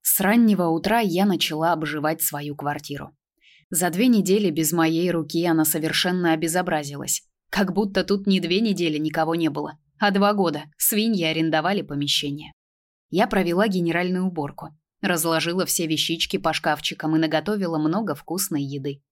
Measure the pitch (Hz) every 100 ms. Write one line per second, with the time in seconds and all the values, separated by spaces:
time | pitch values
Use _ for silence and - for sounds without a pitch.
0 | - - 190 233 226 196 175 165 170 226
1 | 214 170 202 170 - 156 165 165 156 151
2 | 147 165 - 147 147 143 143 147 147 139
3 | - _ _ _ _ _ _ 180 180 170
4 | 254 226 175 196 202 156 156 170 160 165
5 | 180 170 160 165 175 160 156 165 156 151
6 | 180 180 175 160 165 175 180 156 143 143
7 | 139 - _ _ _ - 190 180 214 196
8 | 185 202 196 190 170 180 226 180 170 151
9 | 156 160 160 165 165 151 151 - _ _
10 | 208 196 202 208 180 147 - _ - 208
11 | 220 214 160 160 160 156 160 202 - 143
12 | 143 - 147 143 151 _ _ _ _ _
13 | _ 165 233 208 175 170 220 185 170 170
14 | 180 185 185 175 143 - 156 - _ _
15 | 190 175 165 160 156 180 180 - 165 156
16 | - 160 - - 165 156 175 151 - -
17 | 156 160 160 156 156 208 185 165 151 185
18 | 214 143 - 175 - 156 139 139 139 139
19 | _